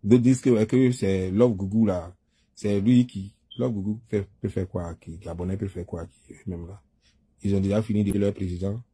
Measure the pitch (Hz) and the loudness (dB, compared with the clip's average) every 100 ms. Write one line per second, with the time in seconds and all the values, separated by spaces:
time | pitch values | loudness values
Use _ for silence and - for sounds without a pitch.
0 | 101 123 120 131 131 113 107 127 131 123 | 6 6 6 4 4 4 4 4 2 2
1 | 98 95 92 98 123 98 98 107 107 90 | 0 0 0 2 2 2 -2 2 2 0
2 | 90 - _ _ _ - 104 101 104 123 | -6 -20 _ _ _ -6 -2 0 4 4
3 | 123 101 98 _ _ - 123 104 98 110 | 4 -4 -12 _ _ -6 -4 -4 -6 -8
4 | _ 107 98 _ 107 - 92 - 85 85 | _ -4 -4 _ -6 -4 -6 -6 -10 -12
5 | - 82 95 85 90 98 101 92 87 85 | -16 -16 -12 -8 -6 -6 -6 -8 -12 -12
6 | 82 _ _ - - 87 85 101 _ _ | -12 _ _ -16 -12 -12 -12 -18 _ _
7 | _ _ _ _ 101 98 98 104 113 104 | _ _ _ _ -2 0 2 0 0 0
8 | 101 101 101 101 95 87 95 113 - | 0 0 0 -2 -8 -4 -6 -6 -12